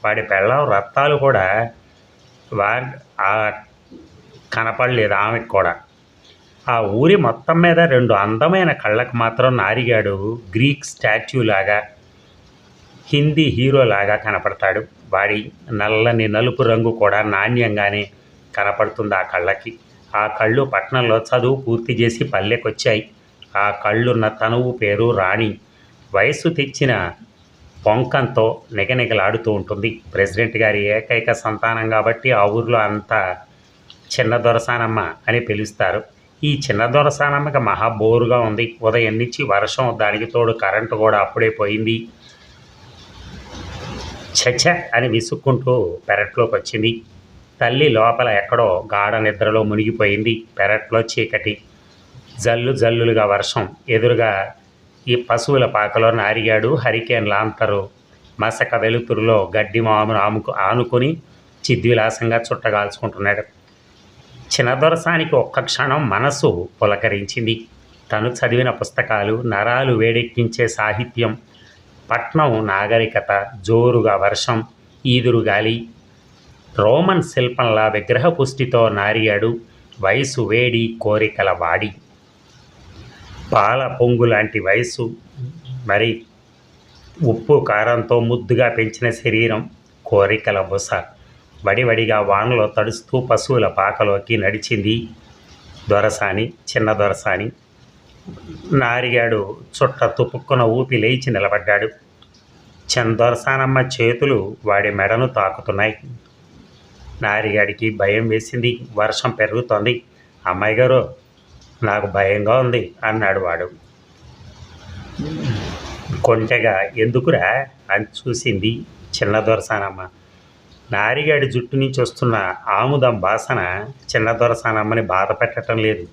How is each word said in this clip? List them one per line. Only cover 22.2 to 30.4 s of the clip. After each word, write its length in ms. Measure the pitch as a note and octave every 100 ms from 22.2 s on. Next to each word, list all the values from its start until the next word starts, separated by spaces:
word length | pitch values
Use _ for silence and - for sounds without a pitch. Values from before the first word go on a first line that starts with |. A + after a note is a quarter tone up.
పల్లెకొచ్చాయి. 840 | E2 G2 G2+ A#2 A2 G#2+ B2+ A2 - - _ _ - G2
ఆ 140 | G#2
కళ్ళున్న 580 | G2 G#2 A2 B2 A2+ A2
తనువు 440 | - A2+ A#2+ B2+
పేరు 440 | B2 G#2+ G2+ A#2 G#2
రాణి. 420 | F#2 G#2+ A2 G2+ _ _ - _ -
వయస్సు 340 | G2 A2+ D3+ E3+
తెచ్చిన 640 | D#3+ C#3 C3 C3+ G#2+ F2 - - _ _ _ - - G#2+
పొంకంతో 760 | A2+ B2+ C#3+ B2 B2 A2 - -
నిగనిగలాడుతూ 760 | G#2+ G2 B2+ A#2+ A2 F#2+ A2 A2+
ఉంటుంది. 480 | G#2 F2+ G2+ G#2+ - -
ప్రెసిడెంట్ 420 | F#2+ G2 G2